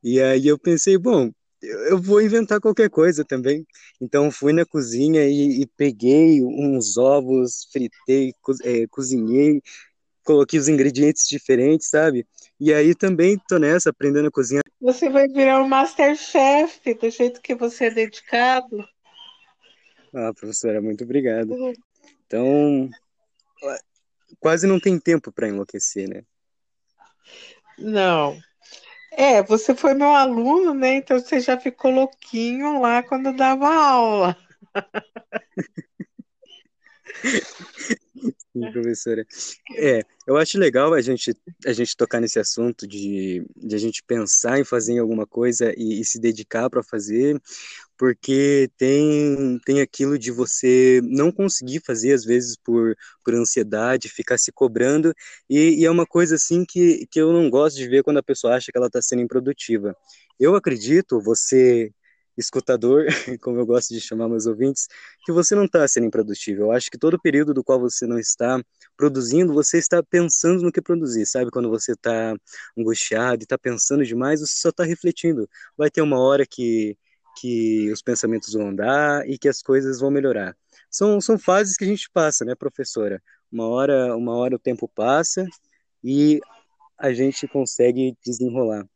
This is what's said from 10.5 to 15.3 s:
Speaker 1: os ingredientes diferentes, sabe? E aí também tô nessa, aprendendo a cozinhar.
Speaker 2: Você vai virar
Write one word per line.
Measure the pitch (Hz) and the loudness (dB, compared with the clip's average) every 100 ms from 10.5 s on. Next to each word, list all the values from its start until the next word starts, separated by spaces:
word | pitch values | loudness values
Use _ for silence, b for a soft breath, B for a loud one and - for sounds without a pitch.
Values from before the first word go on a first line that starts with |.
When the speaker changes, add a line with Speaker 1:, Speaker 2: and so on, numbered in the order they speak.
| 160 | 2
Speaker 1:
os | 143 | 2
ingredientes | 151 139 127 147 156 - | 2 2 2 0 2 -4
diferentes, | 143 - 123 135 160 - | -4 0 2 4 0 0
sabe? | 151 160 127 - b b _ | 0 0 0 -6 b b _
E | 147 | 2
aí | 151 151 | 4 4
também | 175 196 175 175 202 - | 2 0 2 2 2 0
tô | 175 | 0
nessa, | 147 165 160 | 2 2 0
aprendendo | - 143 143 147 | 0 0 0 0
a | |
cozinhar. | - 120 139 - _ | -2 -2 -2 -4 _
Speaker 2:
Você | 254 254 311 | -2 0 0
vai | 277 | 2
virar | 277 | 2